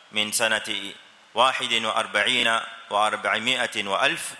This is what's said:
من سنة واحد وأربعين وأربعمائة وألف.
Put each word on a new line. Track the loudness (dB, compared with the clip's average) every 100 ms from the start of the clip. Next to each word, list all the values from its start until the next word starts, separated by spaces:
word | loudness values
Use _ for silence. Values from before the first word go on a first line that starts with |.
| -8
من | -4 -2
سنة | 0 2 0 -2 -8 -8 -14 -20 -20 -8
واحد | 2 2 2 0
وأربعين | 0 0 0 0 0 2 2 2 2 -2 -10 -2
وأربعمائة | 2 2 2 0 0 0 0 -2 -2 -2
وألف. | 0 0 0 -6 -12